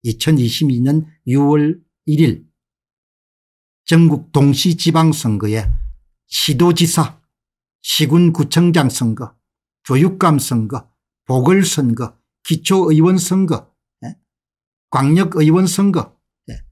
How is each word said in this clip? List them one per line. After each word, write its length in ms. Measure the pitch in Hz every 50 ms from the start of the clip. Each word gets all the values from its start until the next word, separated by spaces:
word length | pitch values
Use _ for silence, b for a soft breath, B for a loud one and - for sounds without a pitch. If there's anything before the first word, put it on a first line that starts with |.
| -
이천이십이 760 | 120 110 - - 156 160 139 120 113 - - 156 143 127 120
년 240 | 123 135 147 156 156 156 B B _
유월 540 | 120 127 139 143 143 151 147 147 151 175 - _ _ _ _ _
일일 440 | 156 151 151 165 135 85 - - _ _ _ _ _ _ _ _ _ _ _ _ _ _ _ _ _ _ _ _ _ _ _ _ _ _ _ _
전국 460 | - 165 165 170 160 151 - - _
동시 460 | - 147 139 143 139 139 - 180 165
지방선거에 920 | 165 - 165 160 165 160 160 151 156 - 120 104 98 104 104 107 117 104 - - - - - - _ _ _ _ _ _
시도지사, 960 | _ - - - 160 147 123 175 175 165 170 175 165 - 170 - - - _ _ _ _ _ _ _ _ _ _ _ _ _
시군구청장 1080 | - - - - 151 131 151 170 175 165 160 - 123 - - 160 175 175 165 170 139 127
선거, 460 | - - 123 113 110 - 120 - _ _ _ _ _ _ _ _ _ _ _
교육감 540 | - 131 135 165 190 190 185 196 170 151 139
선거, 500 | 135 - 127 117 107 104 135 123 - _ _ _ _ _ _ _ _
보궐선거, 920 | - 127 131 127 160 185 196 185 160 - 156 139 120 113 117 123 - _ _ _ _ _ _ _
기초의원 760 | - 165 160 - - 190 190 180 160 156 151 160 180 185 180
선거, 520 | 170 - 180 190 196 165 143 117 - _ _ _ _ _ _ _ -
예? 100 | - - _ _ _ _ _ _ _ _ _ _ _ _ _ _ _
광역의원 760 | - 135 135 143 156 180 196 190 - 156 151 156 160 180 190
선거, 500 | 180 185 - 196 202 175 160 104 - _ _ _ _ _ _ _ -
예? 140 | 123 - - -